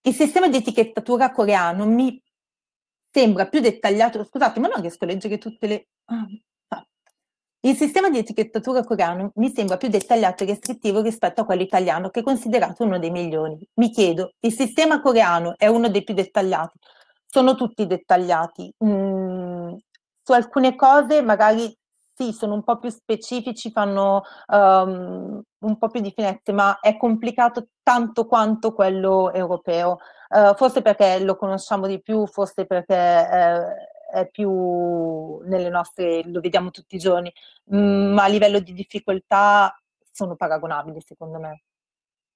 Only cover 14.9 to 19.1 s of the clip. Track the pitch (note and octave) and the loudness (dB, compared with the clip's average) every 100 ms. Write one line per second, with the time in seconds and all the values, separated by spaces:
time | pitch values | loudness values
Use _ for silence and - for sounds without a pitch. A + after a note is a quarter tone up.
14.9 | D4 C#4+ A3+ F#3 E3+ E3+ - G#3+ A#3 A#3 | 2 4 4 4 2 -2 0 2 4 2
15.9 | G3 G3 F#3+ F#3+ G#3 F#3+ E3+ E3 _ _ | -2 -2 -4 -2 -2 -2 -2 -6 _ _
16.9 | _ _ _ - C4+ B3+ C4 A#3 - F#3 | _ _ _ -2 2 4 2 -4 -4 -4
17.9 | F3+ - F3+ F3+ D#3+ E3+ - F3+ _ G#3+ | -4 2 0 2 -2 -2 -8 -18 _ 0
18.9 | G3 G3 | 0 -2